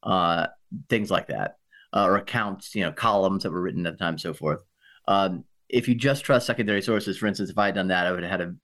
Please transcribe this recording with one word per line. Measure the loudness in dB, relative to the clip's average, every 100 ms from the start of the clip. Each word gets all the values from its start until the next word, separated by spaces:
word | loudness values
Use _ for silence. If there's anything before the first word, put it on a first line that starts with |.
uh, | 0 2 2 2 -2 -6 -16 -10 -2
things | -2 0
like | -2 -2
that, | -6 -6 -8 _ -20 -4
uh, | 2
or | 4 2
accounts, | 0 -4 -4 -6 -8 -4
you |
know, | -4
columns | 0 2 4 2 0
that | -2
were | -4
written | -4 -2 -4
at | -2
the |
time, | -4 -4
so | -6
forth. | -4 -4 -4 _ _ _ _ 2
Um, | 2 2 -2 -12 _ -2
if | -2 2
you | 2
just | 2 0 2
trust | 2 2
secondary | -2 2 2
sources, | 2 0 0 -2
for | -2
instance, | -2 -2
if | 0
I | 0
had | 2
done | 0
that, | 2 2
I |
would | -2
have | -4
had | -4
a, | -6
an | -6